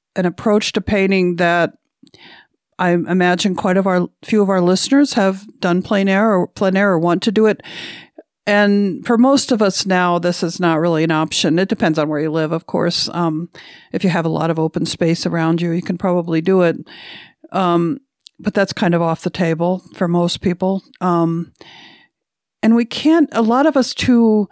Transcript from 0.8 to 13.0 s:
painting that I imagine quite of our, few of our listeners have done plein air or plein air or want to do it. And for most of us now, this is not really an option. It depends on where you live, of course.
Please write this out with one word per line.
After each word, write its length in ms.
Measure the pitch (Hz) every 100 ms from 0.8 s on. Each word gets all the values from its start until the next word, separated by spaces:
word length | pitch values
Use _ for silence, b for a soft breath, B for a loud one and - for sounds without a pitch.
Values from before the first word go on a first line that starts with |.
painting 560 | - 208 190 190 180 170
that 380 | 175 175 165 - _ _ - B B B B _ _ -
I 120 | 180
imagine 640 | 175 - 185 180 180 196
quite 220 | 175 190 185
of 100 | 190
our, 220 | 180 175 _
few 180 | - 214
of 60 | 196
our 120 | 190
listeners 540 | 175 185 - 277 294
have 320 | 240 190 190 208 -
done 220 | 180 175
plein 260 | - 202 196
air 240 | 190 220
or 160 | 185 -
plein 280 | - 190 190
air 160 | 202
or 60 | 170
want 240 | 170 185
to 80 | 233
do 140 | 202 220
it. 160 | - B B B B B B - _ -
And 600 | 208 208 202 202 165 -
for 100 | 233
most 360 | 254 277 -
of 100 | 220
us 240 | 202 - 196
now, 320 | 180 180 175
this 240 | 175 175
is 160 | 170 170
not 220 | 175 156
really 240 | 170 156
an 80 | 165
option. 460 | 156 156 - 165 165
It 100 | 190
depends 300 | 220 180 156
on 100 | 151
where 120 | 151
you 100 | 156
live, 200 | 160 156
of 160 | 170 -
course. 420 | 180 175 -